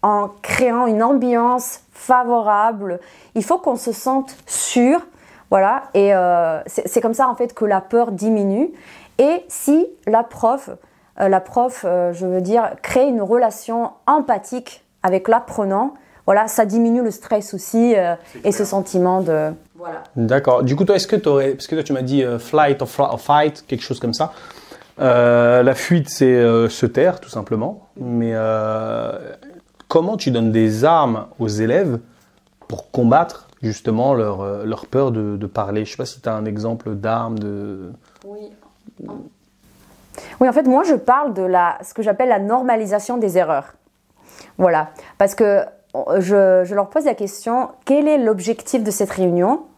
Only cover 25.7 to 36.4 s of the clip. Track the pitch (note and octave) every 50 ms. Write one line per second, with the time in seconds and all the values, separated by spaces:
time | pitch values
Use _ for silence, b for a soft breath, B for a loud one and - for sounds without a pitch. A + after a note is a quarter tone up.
25.7 | C3 - - - F3 F3 C#3+ - - - C#3 C3 B2+ B2 A#2+ A#2 A#2 A#2 A#2 A2
26.7 | - - - A2+ A#2+ - C#3+ F3+ F3+ F#3 - - - A#2+ G2+ - A2+ A2 A2+ D#3
27.7 | G#3+ G3+ _ _ _ - C3 B2 A#2+ A#2 A#2 A#2 A2+ A2 A2 A2 A2 A2 G#2+ A2
28.7 | A2 A2 A2 A2 A2+ A2+ A#2 A#2 - - - - - - - C#4 - E4+ _ _
29.7 | _ _ - _ - E3 E3 F#3 A3 G#3 - D3 B2+ A#2+ A2+ A2+ G#2+ A2+ A2 A2
30.7 | G#2+ A2 A#2+ D3+ E3+ E3 D3 B2+ A2+ A2 G#2+ - - _ A#2 A2 G#2 G#2 A2 A2+
31.7 | B2 F3 G3+ E3+ B2 A#2 A#2+ b b b b b b b b _ _ _ - _
32.7 | B2 - - _ - - B2 A#2 B2 D3+ E3+ E3+ - - _ _ _ _ - A2+
33.7 | G#2+ - - - A2 A2 B2 C3+ C#3 B2 A2 G#2 G2+ F#2+ G2 G2 G2+ G2+ G#2 A2
34.7 | A2 - - - - C3 C#3 C3+ A#2+ A2 G#2+ G#2 G2+ G2 G#2 F#2+ - - G#2 G2
35.7 | G2+ G#2+ G#2+ G#2 - - - - - - _ A#2+ A2 A2